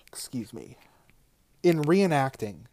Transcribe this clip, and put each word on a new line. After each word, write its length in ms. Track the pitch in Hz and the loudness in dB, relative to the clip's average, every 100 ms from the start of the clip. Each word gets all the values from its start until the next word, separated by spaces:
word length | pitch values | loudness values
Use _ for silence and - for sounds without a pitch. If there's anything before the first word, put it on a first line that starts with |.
| - | -12
excuse 440 | - - 127 104 | -18 -10 -10 -10
me, 240 | 113 - - _ _ _ _ _ _ _ _ | -14 -16 -20 _ _ _ _ _ _ _ _
in 200 | 180 165 | 2 2
reenacting 760 | 147 185 196 147 135 - 107 - - | 2 2 4 2 0 -4 -10 -12 -20